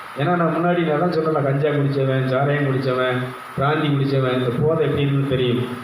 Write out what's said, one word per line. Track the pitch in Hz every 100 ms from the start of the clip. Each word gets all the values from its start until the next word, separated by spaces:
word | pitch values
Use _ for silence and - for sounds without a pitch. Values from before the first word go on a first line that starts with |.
| - 131
ஏன்னா, | 160 175
நான் | 160
முன்னாடி | 160 175 175
நான் | 156 151
தான் | 175 156
சொன்னேன்ல, | 160 151
கஞ்சா | 139 143 151
குடிச்சவன், | 143 139 139 135 131 127
சாராயம் | 127 143 143 139
குடிச்சவன், | 131 131 127 127 127 127 - -
பிராந்தி | - 139 151 147
குடிச்சவன், | 135 135 135 127 123
இந்த | 123 -
போதை | 151 160
எப்படி | 139 135
இருக்குன்னு | 139 139 127
தெரியும். | 123 123 120 - -